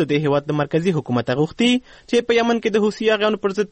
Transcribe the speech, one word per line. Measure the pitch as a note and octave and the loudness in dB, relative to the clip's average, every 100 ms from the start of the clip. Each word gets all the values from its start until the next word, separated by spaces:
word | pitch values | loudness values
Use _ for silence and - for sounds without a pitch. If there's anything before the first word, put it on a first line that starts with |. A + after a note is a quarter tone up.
د | C#3+ | 0
دې | D3 | 0
هیواد | D3+ C#3+ D3 | 0 0 -2
د | D3+ | -4
مرکزي | C#3+ D#3+ F3+ D#3+ | -2 -2 0 -2
حکومت | - B2 A#2+ | -2 -2 0
غوښتي | B2+ D#3 - A#3+ B3 - - - | -2 -2 0 0 0 -4 -20 -4
چې | A#3+ A#3 | -2 0
په | A#3 | 2
یمن | A#3 A#3 | 2 0
کې | A3+ | 0
د | G#3 | 0
حوثي | G#3+ G3+ A3 | 0 0 0
یاغیانو | G#3+ G#3+ G#3 | 2 0 0
پر | G3+ G3 | -2 -2
ضد | G3 | -2